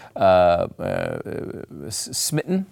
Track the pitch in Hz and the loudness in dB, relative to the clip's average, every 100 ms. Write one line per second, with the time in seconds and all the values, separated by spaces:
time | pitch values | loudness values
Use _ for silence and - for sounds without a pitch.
0 | - - 95 92 90 87 90 - 92 90 | -14 0 4 6 6 4 0 -4 -6 -4
1 | 85 82 - - - - - - 71 - | -4 -6 -8 -8 -8 -12 -14 -14 -10 -8
2 | - 131 - 151 - 190 190 | -8 -4 -2 -2 0 -2 -2